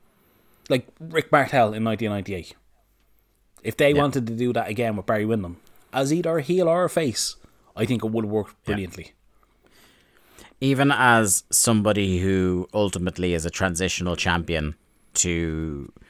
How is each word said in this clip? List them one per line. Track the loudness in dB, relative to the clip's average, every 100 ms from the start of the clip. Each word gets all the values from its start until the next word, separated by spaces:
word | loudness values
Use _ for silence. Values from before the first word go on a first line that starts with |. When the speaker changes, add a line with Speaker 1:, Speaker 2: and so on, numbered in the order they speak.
| _ _ _ _ _ _ -2
Speaker 1:
like | -2 -2 -14
Rick | -6 -4 2
Martel | 2 4 4 2
in | 2
nineteen | -2 -2 -2
ninety-eight, | -4 -4 -8 -10 -18 _ _ _ _ _ _ _ _ _ _
if | -6 2
they | 4
Speaker 2:
Yeah. | 4
Speaker 1:
wanted | 2 0 -4
to |
do | -2 -2
that | -2 -4
again | -2 -2 -2
with | -2
Barry | 0 0
Windham, | -2 -4 -10 -20 -20 _
as | -4 0
either | 0 0 -2
a |
heel | 0 2 2
or | 2 2
a |
face, | 0 -2 -2 -6 -8 -18 _ _ -4
I | -2
think | 0 -2
it |
would | -2 -2
work | -2 -4
Speaker 2:
Yeah. | -8
Speaker 1:
brilliantly. | -6 -4 -6 -10 -18 _ _ _ _ _ _ _ _ _ _ _ _ -20 -20 _
Speaker 2:
Even | 0 2 2
as | 4 6 6 4 0 0
somebody | 0 4 4 4 2 0 0
who | 0 2 2 0 -2
ultimately | -2 -2 -2 -6 -2 -2
is | -2 -2
a |
transitional | -2 -2 0 -2 -2 -4 -2
champion | 0 0 0 -4 -4 -8 _ _ _ -4
to | -2 -2 -2 -4 -6 -8 -12 -18